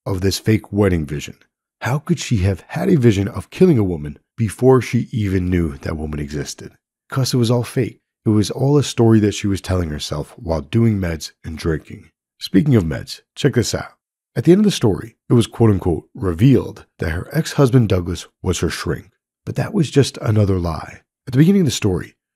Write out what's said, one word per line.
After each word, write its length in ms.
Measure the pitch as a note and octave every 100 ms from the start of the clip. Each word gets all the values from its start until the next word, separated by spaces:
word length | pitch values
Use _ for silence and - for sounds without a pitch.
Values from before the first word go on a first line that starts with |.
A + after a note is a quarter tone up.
of 160 | - F#2+
this 180 | F#2+ -
fake 320 | - G#2+ -
wedding 360 | G2+ G2+ E2+ D2
vision. 320 | D2 - - _ _ _ -
How 180 | A#2+ D3
could 220 | - E3
she 180 | - A2
have 260 | F#2+ F#2 -
had 220 | D#3 F#3+
a 80 | D#3+
vision 300 | A#2 G2 G2
of 200 | G2+ -
killing 300 | - F#3 B2
a 60 |
woman 340 | F#2+ D#2+ D2+ - _ -
before 460 | G#2+ - C3 C3
she 260 | - A#2 -
even 380 | - G2+ F#2+ F2+
knew 300 | F2+ D#2+ C#2
that 180 | - D#2+
woman 240 | D#2 D2+
existed? 540 | C#2+ D2 - - - _ _ _ -
'Cause 240 | C#3 B2+
it 60 | B2+
was 120 | A#2
all 140 | B2
fake. 380 | A#2 C3+ G2+ - _ _ A2
It 40 |
was 200 | G#2+ F#2
all 260 | - C3+ D3
a 60 |
story 380 | B2+ - A2+ A2
that 120 | G#2
she 140 | - G2+
was 160 | F#2+
telling 260 | - F#2 E2
herself 460 | D2 - D2+ D2 -
while 240 | E2+ D#2+
doing 380 | C#2+ A2+ A#2 G2+
meds 340 | F2 E2 - _
and 140 | E2+ D#2+
drinking. 540 | E2+ D2+ - - - _ _ _
Speaking 380 | - F#3+ D3 A#2
of 80 |
meds, 380 | E2 B1 - - _
check 200 | - C#3+
this 200 | A#2+ G2+
out. 200 | D#2 - _ _ _ _ B2
At 80 |
the 80 | D#3
end 80 | F#3+
of 60 | G#3
the 40 |
story, 460 | - A#2 F2 - _ -
it 20 |
was 140 | B2 G2
quote-unquote 640 | - A2+ F#2+ F2+ D#2 -
revealed 720 | - F#2+ E2 C#3 A2 - F2+ - -
that 140 | E2
her 180 | D#2+ -
ex-husband 560 | D#3+ - - C3 B2+ G#2
Douglas 380 | F#2+ F2+ F2+ - _
was 180 | F2+ F2
her 80 | D#2+
shrink. 420 | - - E2+ - _ _ _ -
But 100 | -
that 160 | C3
was 180 | G3+ C3+
just 280 | C#3 B2+ -
another 400 | - G#2+ G2 F#2
lie. 420 | E2+ D2+ D#2+ - _ _ -
At 60 |
the 60 | B2
beginning 240 | E3 G3+
of 40 | C#3+
the 40 |
story, 440 | - G#2 F2 - _ _